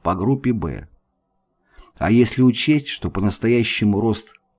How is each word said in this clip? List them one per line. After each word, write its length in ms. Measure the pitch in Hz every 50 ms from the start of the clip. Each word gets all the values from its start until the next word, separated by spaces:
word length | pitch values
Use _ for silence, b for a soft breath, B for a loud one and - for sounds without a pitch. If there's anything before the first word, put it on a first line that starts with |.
по 120 | - - 95
группе 400 | 92 98 123 139 135 - 127 120
Б. 340 | 104 82 78 64 50 - - _ _ _ _ _ _ _ _ _ _ _ _ _ _ b b b b b b b -
А 120 | - 90
если 300 | 110 120 120 110 - -
учесть, 480 | 127 127 117 120 - - 151 147 139 -
что 220 | - - - 90
по-настоящему 920 | - 95 95 104 101 - - 113 120 120 113 - - - 107 104 101 98
рост 320 | 110 113 104 - - - - _ _ _ _